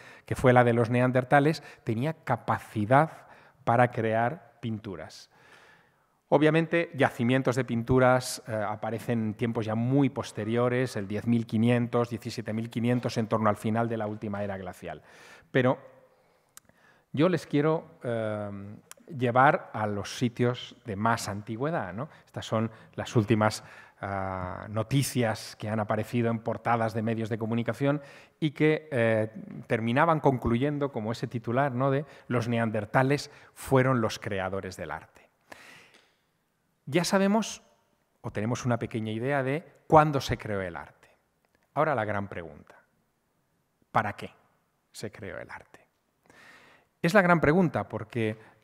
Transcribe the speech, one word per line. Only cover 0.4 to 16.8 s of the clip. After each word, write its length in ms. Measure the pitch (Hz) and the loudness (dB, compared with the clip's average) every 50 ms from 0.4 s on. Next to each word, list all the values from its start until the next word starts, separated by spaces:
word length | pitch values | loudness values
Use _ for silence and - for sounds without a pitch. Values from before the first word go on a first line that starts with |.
| - 127 | 6 6
la 100 | 123 123 | 6 6
de 120 | 123 120 117 | 4 4 2
los 160 | 117 117 110 | 2 0 0
neandertales, 760 | 123 120 127 127 123 131 123 - 147 147 143 151 165 - - - - - | 0 0 0 2 0 0 2 4 4 4 4 2 0 -2 -8 -18 -20 -10
tenía 300 | _ - 110 110 127 156 160 - | _ -6 -4 -2 -4 -4 -6 -6
capacidad 1040 | _ - 127 110 - - 113 104 - - - 110 104 101 127 143 160 156 - - - - - - - - _ _ _ | _ -4 -4 -4 -2 -4 -4 -4 -6 -6 -4 -4 2 4 4 4 4 4 -2 -10 -20 -20 -20 -20 -20 -20 _ _ _
para 260 | - 117 120 123 120 | 2 4 4 4 2
crear 680 | - 127 110 110 110 113 117 120 151 180 - - _ _ | 2 -2 -2 0 0 0 0 -2 -2 -6 -12 -20 _ _
pinturas. 680 | - 113 110 104 - 104 92 78 76 - - - - _ _ _ - - - - - - - _ _ _ _ _ _ _ _ _ _ _ | -8 -8 -8 -8 -8 -10 -12 -12 -14 -16 -18 -20 -20 _ _ _ -20 -20 -20 -20 -20 -20 -20 _ _ _ _ _ _ _ _ _ _ _
Obviamente, 640 | 165 143 151 151 151 165 165 160 175 170 170 - - | 2 4 4 4 4 4 2 2 0 0 0 -2 0
yacimientos 600 | 131 135 120 - - 120 117 131 131 131 135 117 | 0 0 0 2 0 0 2 2 2 2 0 0
de 80 | 127 123 | -2 -2
pinturas, 800 | 120 120 117 113 - 131 127 127 127 127 127 123 - - - - | -2 -2 -2 0 2 4 6 6 6 4 4 2 -4 -8 -10 -8
eh, 60 | - 110 | -6 -6
aparecen 640 | 110 104 101 107 107 - 110 113 110 - - 120 117 | -4 -4 -4 -6 -6 -6 -6 -6 -6 -4 -4 -2 -2
en 140 | 110 107 101 | -2 -4 -4
tiempos 320 | - 120 117 113 120 107 | -4 -4 -2 -2 -2 -4
ya 80 | 104 107 | -2 -2
muy 340 | 113 117 123 131 143 143 127 | -2 0 2 4 4 2 2
posteriores, 880 | - - 104 - - - 107 110 113 117 120 123 123 127 131 123 - | 0 -4 -8 -8 -8 -8 -4 -2 0 0 0 2 0 0 -2 -2 -4
el 140 | 107 101 95 | -6 -6 -6
diez 180 | 104 104 - | -6 -4 0
mil 200 | 117 117 117 113 | 2 2 2 0
quinientos, 640 | - - 107 113 120 123 120 120 117 - 120 120 - | 0 0 2 4 4 4 2 2 0 0 -2 -2 -2
diecisiete 420 | 120 107 - 117 - - 104 - | -4 -8 -10 -10 -10 -8 -8 -6
mil 180 | 107 110 113 113 | -6 -6 -8 -6
quinientos, 480 | - 120 113 120 123 123 - 120 - 123 | -6 -2 0 0 0 0 0 -2 -2 -4
en 80 | 113 | -2
torno 220 | 107 117 110 110 107 | 0 0 2 2 2
al 80 | 101 | 2
final 320 | - - 113 110 113 117 113 | 2 -2 -2 0 0 -2 -2
de 80 | 117 | -4
la 100 | 110 104 | -4 -6
última 380 | 107 107 107 113 107 101 101 104 | -6 -8 -8 -8 -8 -6 -6 -6
era 120 | 101 98 | -6 -8
glacial. 460 | 95 95 90 87 - - 85 78 76 - - - - - - - - - _ | -8 -10 -12 -14 -12 -12 -12 -12 -14 -16 -20 -20 -20 -20 -20 -20 -20 -16 _
Pero 480 | - 135 123 127 135 - - - - - - _ _ _ _ _ _ _ _ _ _ - - _ _ _ | 0 2 4 4 2 0 -4 -14 -20 -20 -20 _ _ _ _ _ _ _ _ _ _ -20 -20 _ _ _